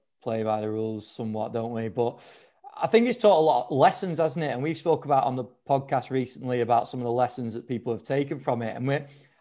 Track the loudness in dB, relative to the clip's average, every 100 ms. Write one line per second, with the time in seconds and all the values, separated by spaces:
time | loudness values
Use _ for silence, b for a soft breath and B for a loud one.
0 | _ _ -4 -2 0 -2 -2 -4 -4 -6
1 | -10 -8 -6 -4 -4 -4 -6 -4 -6 -2
2 | -2 -4 B B B B -20 -4 2 4
3 | 4 4 6 6 6 4 2 4 4 4
4 | -4 0 0 0 -2 -2 -4 -2 0 0
5 | 2 2 2 -2 -6 _ -2 -2 0 -2
6 | -2 -2 -4 -6 -4 0 2 2 2 -4
7 | -2 0 0 -2 -6 -6 -6 -6 -4 -6
8 | -2 -2 -2 -4 -4 -2 -2 -4 -2 -2
9 | -4 b b b